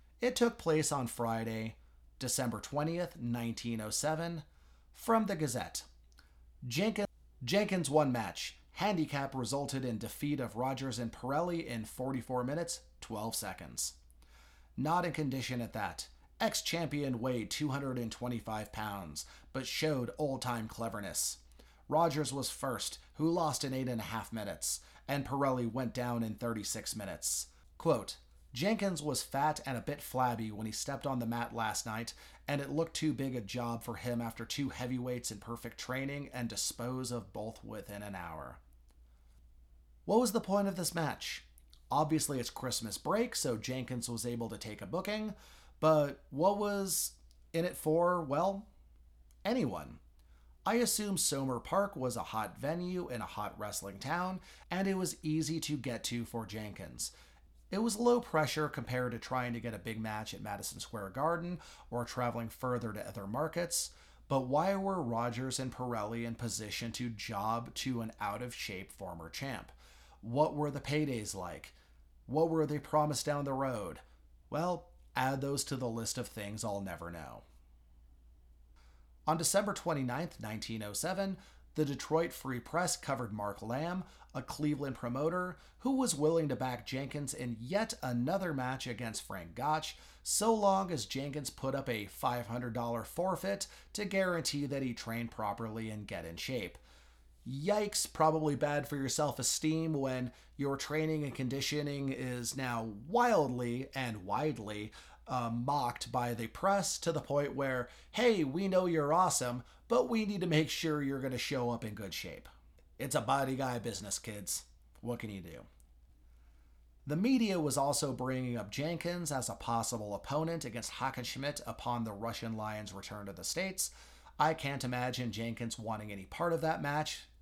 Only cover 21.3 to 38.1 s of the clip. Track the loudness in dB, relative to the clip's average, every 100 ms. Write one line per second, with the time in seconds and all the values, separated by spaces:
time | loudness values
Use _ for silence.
21.3 | -4 -12 -20 -20 -16 2 4 6 4 0
22.3 | -2 -4 -2 -2 -2 -4 -8 -12 0 2
23.3 | 4 2 0 0 0 0 -2 -2 -4 -4
24.3 | -4 -4 -4 -4 -4 -8 -10 -4 -2 0
25.3 | 2 4 4 2 0 -2 -2 0 0 0
26.3 | -2 -2 -2 -2 -4 -4 -6 -6 -4 -2
27.3 | -2 -4 -12 -20 -2 2 2 0 -10 -16
28.3 | -20 -10 0 2 2 2 0 0 -2 0
29.3 | 2 2 2 -2 -4 -4 -6 -2 2 2
30.3 | 2 -2 -4 -4 -4 -4 -2 -2 0 0
31.3 | 0 -2 -2 -2 -2 -4 -4 -6 -10 -16
32.3 | -10 -2 -2 0 0 0 2 0 2 0
33.3 | -2 -4 -2 0 -2 -4 -4 -2 0 -2
34.3 | -4 -4 -2 -2 -2 -2 -2 -2 -2 -4
35.3 | -8 -8 -8 -8 -8 -4 -4 -2 -4 -6
36.3 | -4 -2 0 -2 -2 -4 -2 -2 -4 -6
37.3 | -6 -6 -8 -10 -10 -8 -8 -8